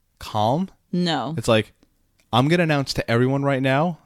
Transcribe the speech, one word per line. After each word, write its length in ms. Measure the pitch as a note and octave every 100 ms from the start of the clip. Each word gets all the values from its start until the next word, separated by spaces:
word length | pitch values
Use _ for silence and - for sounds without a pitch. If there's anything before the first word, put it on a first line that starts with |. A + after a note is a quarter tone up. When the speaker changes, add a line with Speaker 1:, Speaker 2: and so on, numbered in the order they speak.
| _ -
Speaker 1:
calm. 500 | - G#2 A2 D3+ F#3+ _ _
Speaker 2:
No. 420 | F3 F3 C#3+ A#2+ E3
Speaker 1:
It's 100 | -
like, 260 | A2 - _ _ _ _ _ _
"I'm 160 | A2+ C#3+
gonna 160 | F3
announce 300 | E3 C#3+ C3+
to 180 | - -
everyone 320 | A#2 B2+ C#3
right 180 | C#3 C3
now 360 | C3 C3+ F3 D#3